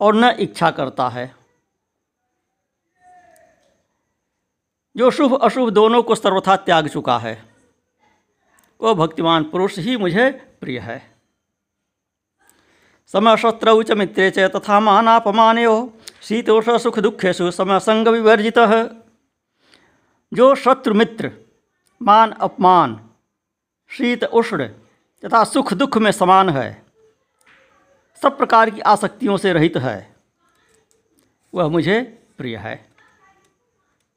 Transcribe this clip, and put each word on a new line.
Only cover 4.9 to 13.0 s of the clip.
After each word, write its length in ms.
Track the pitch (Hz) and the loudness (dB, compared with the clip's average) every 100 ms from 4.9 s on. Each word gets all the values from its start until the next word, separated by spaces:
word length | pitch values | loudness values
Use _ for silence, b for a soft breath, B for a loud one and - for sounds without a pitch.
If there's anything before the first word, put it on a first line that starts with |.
| - | -2
जो 140 | 247 | 0
शुभ 240 | - 277 262 | 2 0 2
अशुभ 280 | 208 262 233 | 0 0 0
दोनों 320 | 196 220 240 | 2 2 2
को 120 | 233 | 0
सर्वथा 420 | 214 202 190 190 190 | -2 -2 -2 0 0
त्याग 320 | 185 165 147 | 0 -2 -2
चुका 300 | 151 131 120 | -6 -4 -4
है, 260 | 113 107 - _ _ _ _ _ _ _ _ _ _ _ _ - | -6 -14 -18 _ _ _ _ _ _ _ _ _ _ _ _ -4
वह 140 | 220 | -2
भक्तिमान 500 | 185 160 - 165 165 | 0 -2 -2 0 0
पुरुष 340 | 156 180 196 185 | -2 -4 -4 -6
ही 180 | 202 247 | -8 -4
मुझे 340 | 180 190 262 | -2 0 0
प्रिय 480 | 262 - _ - 123 | -2 -16 _ -12 -12
है। 360 | 117 127 _ _ _ _ _ _ _ _ _ _ _ _ _ _ _ _ _ _ _ _ | -12 -16 _ _ _ _ _ _ _ _ _ _ _ _ _ _ _ _ _ _ _ _